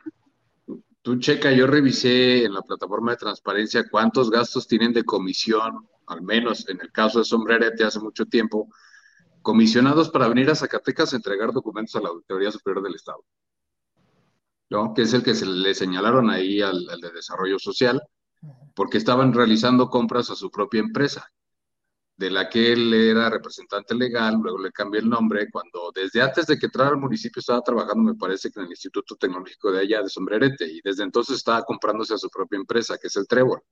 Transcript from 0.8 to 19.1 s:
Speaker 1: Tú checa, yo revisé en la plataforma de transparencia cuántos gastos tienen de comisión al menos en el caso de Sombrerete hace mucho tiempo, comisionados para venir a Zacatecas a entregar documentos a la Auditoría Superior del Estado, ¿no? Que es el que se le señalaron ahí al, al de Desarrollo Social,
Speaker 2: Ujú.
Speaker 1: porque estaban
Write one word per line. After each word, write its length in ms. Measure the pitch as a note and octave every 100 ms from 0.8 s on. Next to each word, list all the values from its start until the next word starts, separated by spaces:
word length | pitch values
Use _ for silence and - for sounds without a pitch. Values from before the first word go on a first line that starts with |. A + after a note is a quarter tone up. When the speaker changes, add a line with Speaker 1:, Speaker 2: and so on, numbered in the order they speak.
| _ _
Speaker 1:
Tú 180 | - B2
checa, 320 | D3 C3+ C#3+
yo 140 | C3 C3
revisé 800 | D3 C3+ - B2+ B2+ B2+ B2 A2
en 80 |
la 80 | G2
plataforma 500 | - G2 F#2 G#2+ A#2
de 60 | A#2
transparencia 720 | G#2+ F#2+ - G2+ A2 A#2+ A2+
cuántos 400 | G#2+ A2+ C3+ A#2
gastos 380 | A#2 A#2+ B2+ -
tienen 260 | A2 A#2
de 100 | A#2
comisión 840 | A2 G2+ F#2+ F#2 A2+ A2 A2+ A2 - _ -
al 140 | F2
menos 460 | F#2 A2 A#2+ G#2+ -
en 140 | F2+
el 100 | E2+
caso 280 | - A2 A#2
de 60 | A2
Sombrerete 580 | A2+ A2 A#2 A2+ A2+
hace 160 | A2 G#2+
mucho 260 | G#2+ - G#2+
tiempo, 440 | A#2 A2 G#2+ G#2+ _ _ - _ _ _ _
comisionados 680 | - A2 A2+ A#2+ C3 D3+ D#3
para 180 | C3+ A#2
venir 220 | A#2+ C#3+
a 60 | D#3
Zacatecas 580 | C#3 A2 - C3+ D#3+
a 40 | B2
entregar 360 | G2+ G2+ A2
documentos 420 | B2 A2 G2+ A2 A#2
a 60 |
la 80 | F#2+
Auditoría 420 | E2+ - F#2+ G2+
Superior 320 | G#2+ G2+ F#2+
del 120 | F#2+ D#2+
Estado, 280 | - D2 _ _ _ _ _ _ _ _ _ _ _ _ _ _ -
¿no? 240 | G#2 A2
Que 100 | B2
es 100 | A2
el 100 | B2
que 120 | B2 A2+
se 100 | F#2+
le 280 | F#2 F#2+
señalaron 560 | F#2 F#2+ F#2 G#2 B2+ A2+
ahí 320 | F#2 F#2+ G2+
al, 280 | G2 F2+ F2
al 100 | E2+
de 120 | E2+
Desarrollo 480 | E2 - F2 F#2+ G2
Social, 420 | G2+ F#2+ B2 C3 - _ _ _
Speaker 2:
Ujú. 300 | - - - -
Speaker 1:
porque 220 | G2 G#2+
estaban 360 | -